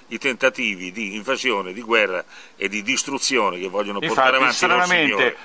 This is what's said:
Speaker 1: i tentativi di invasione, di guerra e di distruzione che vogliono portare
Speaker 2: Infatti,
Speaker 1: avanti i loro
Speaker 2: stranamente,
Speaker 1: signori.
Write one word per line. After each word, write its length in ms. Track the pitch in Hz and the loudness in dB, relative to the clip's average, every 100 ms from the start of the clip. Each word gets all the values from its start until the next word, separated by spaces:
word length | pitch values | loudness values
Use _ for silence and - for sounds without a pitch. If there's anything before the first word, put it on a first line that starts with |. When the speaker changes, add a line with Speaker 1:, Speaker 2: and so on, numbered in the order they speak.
| - | -14
Speaker 1:
i 100 | - | -6
tentativi 760 | 139 117 135 131 117 92 90 | -4 0 0 2 -4 -4 -8
di 240 | 98 101 107 | -8 -8 -6
invasione, 560 | 104 127 131 101 92 | -4 -2 -2 -2 -4
di 100 | 98 | -8
guerra 420 | 113 113 98 90 - - - - | 0 2 2 0 -6 -14 -20 -8
e 100 | 98 | -6
di 140 | 104 | -4
distruzione 760 | 104 131 - 135 - 127 98 90 | -2 -2 -2 -2 0 2 2 -2
che 120 | 92 | -4
vogliono 300 | 95 101 101 | -4 -2 -4
portare 380 | 165 117 131 131 | -2 2 4 4
Speaker 2:
Infatti, 280 | 127 117 175 | 2 2 2
Speaker 1:
avanti 0 | |
i 20 | |
loro 160 | 180 | 4
Speaker 2:
stranamente, 320 | 180 175 143 107 | 4 2 2 2
Speaker 1:
signori. 200 | 127 - | 2 0